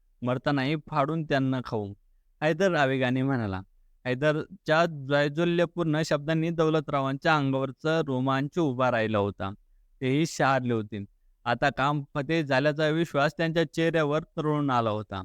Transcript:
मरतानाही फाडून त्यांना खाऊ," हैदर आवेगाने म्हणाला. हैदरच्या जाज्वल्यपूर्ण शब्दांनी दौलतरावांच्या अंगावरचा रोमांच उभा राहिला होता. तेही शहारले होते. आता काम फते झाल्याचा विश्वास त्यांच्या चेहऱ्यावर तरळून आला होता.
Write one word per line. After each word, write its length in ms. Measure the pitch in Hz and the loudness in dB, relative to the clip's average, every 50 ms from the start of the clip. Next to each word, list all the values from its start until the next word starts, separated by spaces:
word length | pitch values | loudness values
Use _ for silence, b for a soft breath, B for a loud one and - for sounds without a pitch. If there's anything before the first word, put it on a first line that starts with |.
| _ _ _ _ - | _ _ _ _ -4
मरतानाही 540 | 120 123 131 - 151 143 139 131 131 156 156 147 - | -2 -2 -2 0 0 0 0 0 -2 -2 -4 -6 -4
फाडून 360 | 156 156 135 139 156 165 156 | -2 0 0 0 0 -2 -2
त्यांना 360 | 151 151 135 135 131 131 131 117 | 0 0 0 2 0 0 -2 -4
खाऊ," 300 | - - 113 104 98 98 - _ _ _ _ _ _ _ - - | -4 -6 -6 -6 -6 -10 -14 _ _ _ _ _ _ _ -4 -2
हैदर 320 | 156 165 151 190 196 175 | 0 0 2 2 2 2
आवेगाने 480 | 151 143 131 135 131 127 123 127 131 131 | 2 2 2 2 2 0 0 0 0 0
म्हणाला. 400 | 135 139 123 113 101 95 92 95 - _ _ _ _ _ _ - | 0 0 -2 -2 -4 -6 -6 -10 -12 _ _ _ _ _ _ -6
हैदरच्या 800 | 127 127 127 143 156 151 156 - - 185 - _ - 151 160 170 | -4 -2 0 2 2 2 0 -2 -8 -12 -8 _ 0 2 2 2
जाज्वल्यपूर्ण 1160 | 175 160 143 135 131 143 143 147 151 143 151 170 175 170 170 175 165 - 175 175 165 147 156 160 | 2 0 -6 -4 0 0 2 2 2 0 0 0 2 2 2 0 0 0 -2 -2 0 0 0 0
शब्दांनी 460 | - 160 147 143 147 160 160 160 170 | 0 -2 -2 0 0 0 0 0 0
दौलतरावांच्या 840 | 170 160 160 156 156 160 147 - - 143 135 135 135 139 - 165 160 | 0 2 2 2 2 0 0 -2 -2 -2 -2 -2 -2 -2 0 2 2
अंगावरचा 640 | 151 139 135 135 135 135 135 127 _ - 156 160 165 160 | 2 2 2 0 0 -2 -4 -6 _ -2 0 0 0 0
रोमांच 520 | 147 131 127 127 135 135 135 139 143 - 180 | 0 -2 -2 0 0 0 0 -2 -2 -2 0
उभा 320 | 170 147 123 120 131 127 | 0 0 0 0 0 2
राहिला 280 | 123 117 110 110 110 104 | 2 2 2 2 2 2
होता. 340 | 101 101 98 - 98 98 101 - _ _ _ _ _ _ _ - | 2 0 -2 -4 -6 -8 -8 -10 _ _ _ _ _ _ _ -6
तेही 260 | - 131 131 147 165 | -2 0 2 2 0
शहारले 460 | 160 - - 156 131 135 131 127 120 120 | 0 0 0 2 2 2 2 0 0 -2
होते. 320 | 113 107 107 - 104 98 - _ _ _ _ _ _ - | -2 -2 -4 -8 -10 -10 -10 _ _ _ _ _ _ -4
आता 260 | 117 120 120 - 143 | -4 -2 0 0 0
काम 320 | - - 135 143 147 151 139 - - | 0 0 0 0 0 -2 -4 -6 -6
फते 280 | 147 139 139 160 165 160 | -6 -2 0 0 0 0
झाल्याचा 440 | 135 139 131 143 151 151 147 156 151 | 0 2 2 2 2 2 2 0 0
विश्वास 440 | 151 160 170 160 - 143 139 151 - | 2 0 0 0 0 0 0 0 0
त्यांच्या 400 | - 170 165 160 165 165 147 - | -2 -2 0 2 0 0 0 0
चेहऱ्यावर 500 | - 165 165 160 165 156 143 143 156 165 | 0 0 2 2 2 2 2 0 -2 -4
तरळून 480 | - - - 156 151 151 147 147 139 | -6 -6 -4 -2 0 0 0 0 0
आला 200 | 131 120 117 113 | 2 2 2 0
होता. 320 | 104 107 107 - 101 95 95 | 0 -2 -4 -6 -8 -10 -10